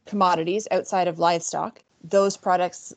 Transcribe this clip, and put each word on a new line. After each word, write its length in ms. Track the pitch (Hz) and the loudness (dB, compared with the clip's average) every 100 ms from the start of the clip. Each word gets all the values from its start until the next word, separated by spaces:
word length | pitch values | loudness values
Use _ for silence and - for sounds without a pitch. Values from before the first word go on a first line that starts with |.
| - | -6
commodities 600 | 208 185 165 165 202 - | 0 2 2 0 -4 -2
outside 360 | 185 - 190 175 | -2 0 0 0
of 100 | 165 | 2
livestock, 640 | 170 170 - 165 180 - _ _ | 2 0 -2 -6 -6 -10 _ _
those 320 | 165 196 196 190 | 0 2 2 0
products 580 | 196 180 180 - - | 0 0 0 -6 -20